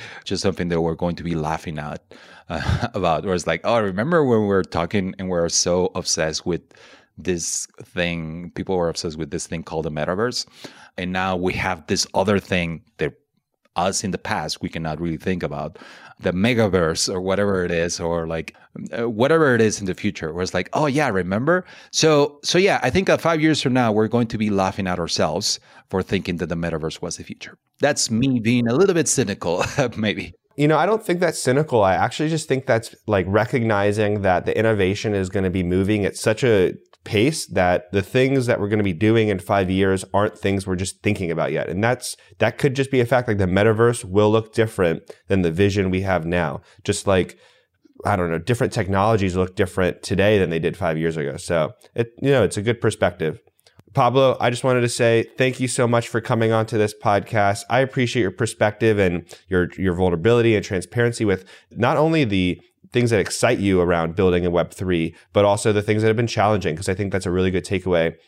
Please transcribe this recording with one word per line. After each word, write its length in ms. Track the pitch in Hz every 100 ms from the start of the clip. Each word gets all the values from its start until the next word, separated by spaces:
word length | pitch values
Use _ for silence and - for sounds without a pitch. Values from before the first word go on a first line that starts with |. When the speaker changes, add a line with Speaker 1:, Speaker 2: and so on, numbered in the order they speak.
| - - -
Speaker 1:
just 180 | 92
something 240 | 98 90 90
that 140 | 85
we're 120 | 82
going 220 | 82 87 82
to 80 |
be 100 | 85
laughing 460 | 82 76 78 90 76
at, 240 | 76 - _ - - - -
uh, 400 | 78 73 85 120
<laughs> 40 |
about. 320 | 98 87 78 98
Where 80 |
it's 140 | 90 82
like, 140 | 85
"Oh, 160 | 98 117
remember 440 | 101 92 139 175
when 180 | 135 113
we 60 | 101
were 160 | 95
talking 520 | 87 82 85 104 92 -
and 100 | 92
we 120 | 90
were 100 | 85
so 420 | - 87 90 90 90
obsessed 500 | - - 80 78 -
with 160 | 82 - - - - _ -
this 480 | 92 87 - - - -
thing, 720 | - 90 87 85 80 82 87
people 220 | - 92 92
were 140 | 85
obsessed 280 | - 87 78
with 140 | 76
this 160 | 98 -
thing 160 | 85
called 220 | - 80 80
the 60 |
metaverse. 540 | 76 76 92 123 123 - - - - - -
And 120 | 90
now 240 | 92 95 92
we 180 | 92
have 340 | - 95 87 -
this 180 | 95 -
other 240 | 95 95 98
thing 460 | - 92 85 80 - -
that 160 | 76 - _ _ _ _ _ -
us 280 | 92 95
in 80 | 98
the 80 | -
past, 420 | - 85 78 -
we 80 | 92
cannot 320 | 82 80 78
really 160 | 85 76
think 240 | 95 92
about, 380 | 76 73 78 - - - - -
the 120 | 95
megaverse 800 | 87 113 117 107 90 80 82 -
or 80 | 95
whatever 460 | 95 95 101 95 87
it 60 |
is, 280 | 85 87 -
or, 280 | 85 85 80
like, 280 | 82 78 - _ - - -
uh, 140 | 120
whatever 460 | 104 139 160 143 117
it 60 |
is 180 | 110 101
in 80 | 95
the 80 | 90
future, 360 | 104 - 80
where 120 | 85
it's 100 | 92
like, 160 | 92 92
'Oh 120 | 135 151
yeah, 240 | 139 139
remember?'" 560 | 95 90 101 147 180 - - -
So, 480 | - 160 147 143 -
so 160 | - 170
yeah, 200 | 196 135
I 80 | 127
think, 180 | 170 190
uh, 80 | 156
five 240 | 160 165
years 220 | 156 143
from 100 | 135
now, 180 | 127 117
we're 160 | 104 110
going 200 | 120 113
to 100 | 107
be 140 | 107
laughing 360 | 98 95 101 92
at 120 | 87
ourselves 600 | 85 - 87 85 - - - - -
for 140 | 95
thinking 340 | - 98 95 87
that 120 | 85
the 60 | 85
metaverse 460 | 85 80 78 -
was 160 | 85 -
the 60 |
future. 340 | - - - - _ -
That's 320 | 147 143 -
me 280 | 110 135 123
being 280 | 107 123 117
a 80 | 131
little 180 | 196
bit 140 | 170 143
cynical, 560 | - 104 95 87 87 - -
<laughs> 180 | 123 107
maybe. 360 | 107 95 82 - _ -
Speaker 2:
You 120 | 147
know, 100 | 151
I 80 | 180
don't 180 | 220
think 160 | - 175
that's 220 | 175 -
cynical. 420 | 131 135 151 117
I 100 | 95
actually 360 | 87 113 - 151
just 180 | 160 -
think 200 | 131 131
that's, 280 | 113 - - -
like, 180 | 101 90
recognizing 920 | 107 127 139 110 101 104 104 104 104
that 240 | 98 87 90
the 100 | 104
innovation 600 | 113 104 92 101 110 101
is 140 | 92
gonna 200 | 101 95
be 120 | 92
moving 420 | 87 92 98 107 95
at 100 | -
such 280 | 113 110
a 320 | 127 101 87 - _ _
pace 420 | - 101 135 156 -
that 440 | 98 90 87 -
the 80 | 101
things 460 | 95 127 131 135 120
that 120 | -
we're 80 | 101
gonna 160 | 107
be 80 | 101
doing 380 | 80 107 113 107
in 100 | 95
five 300 | - 101 92
years 340 | 95 95 95 -
aren't 240 | 98 104 -
things 300 | 98 98 92
we're 80 | 92
just 260 | 95 -
thinking 300 | 101 104 85
about 220 | 80 69
yet. 160 | 76 -
And 120 | 87
that's, 360 | 117 127 - - _ -
that 180 | 110 -
could 180 | 147 127
just 160 | 131
be 80 | 131
a 60 | 117
fact. 240 | 127 123
Like, 80 | 101
the 80 | 90
metaverse 580 | 95 110 107 117 120
will 260 | 95 98 107
look 240 | 110 110
different 500 | - 110 - 87 82 - - -
than 140 | 95
the 100 | 87
vision 380 | 82 101 101 95
we 120 | 92
have 240 | 98 90 82
now. 340 | 87 78 - - _
Just 240 | - 98 101
like, 300 | 92 85 - _ _ _ _ _ -
I 140 | - 101
don't 120 | 87
know, 100 | 82
different 340 | 90 117 -
technologies 640 | 120 92 98 107 110 95 92
look 180 | 92 -
different 480 | 92 - 90 -
today 340 | - 92 101 107
than 120 | 85
they 100 | 82
did 160 | 82 -
five 220 | 87 80
years 180 | 82 80
ago. 220 | 69 67
So 340 | - 82 73 - _ -
it, 160 | 117 -
you 100 | 139
know, 120 | 135
it's 140 | 92 104
a 40 |
good 200 | 104 -
perspective. 580 | 113 - 92 87 78 - _ _ _ _ -
Pablo, 420 | 135 123 131 131 -
I 80 | 120
just 160 | 123 135
wanted 160 | 127
to 80 | 120
say 380 | - 117 117 113 -
thank 240 | 131 123
you 60 | 123
so 180 | - 120
much 220 | 120 -
for 100 | 113
coming 320 | - 117 113
on 140 | 113 110
to 100 | 110
this 160 | 107
podcast. 720 | - 110 101 95 110 101 101 -
I 100 | 123
appreciate 420 | 135 135 120 123
your 100 | 92
perspective 680 | - 117 - 107 - 113 101
and 260 | 92 85 - - -
your, 220 | 92 85 -
your 160 | 92
vulnerability 640 | 87 92 85 110 120 117 104
and 80 |
transparency 600 | - 92 - 120 120 117
with 220 | 107 92 - - _
not 240 | - 123 147
only 300 | 160 160 120
the 340 | 98 90 82 _ _ _
things 160 | 123 120
that 100 | 107
excite 380 | 82 - 117 127
you 240 | 98 92
around 340 | 87 85 82 92
building 280 | 92 87
in 80 | 90
Web 200 | 85 85
three, 420 | - 92 87 82 - _
but 100 | 101
also 300 | 101 101 113
the 80 | 104
things 220 | 101 107
that 40 | 110
have 80 | 110
been 120 | 117
challenging, 480 | 110 101 104 92 80
'cause 120 | 98
I 60 |
think 180 | 95 98
that's 140 | 95 92
a 60 |
really 200 | 92 92
good 140 | 90 -
takeaway 480 | 95 95 85 82 -